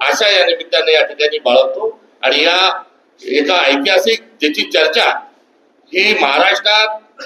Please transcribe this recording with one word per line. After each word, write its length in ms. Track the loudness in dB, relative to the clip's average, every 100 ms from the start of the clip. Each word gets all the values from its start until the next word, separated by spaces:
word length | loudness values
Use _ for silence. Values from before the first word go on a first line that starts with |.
आशा 280 | -2 0 0
या 180 | 2 0
निमित्ताने 460 | -2 -2 -2 2
या 120 | 2 0
ठिकाणी 320 | -2 -2 -2
बाळगतो. 640 | 2 2 2 -2 -6 -8 _ _
आणि 200 | -2 0
या 380 | 2 2 0 -2 -10 _ _ _ -4
एका 280 | -2 0
ऐतिहासिक 680 | 0 2 0 0 0 0 -2 -6 -6
ज्याची 300 | -4 -4 -4
चर्चा 500 | 0 0 2 0 -2 -8 _ _ _ _ _ _
ही 320 | -2 0 0
महाराष्ट्रात, 800 | 0 2 0 0 0 0 0 -4 -14 -14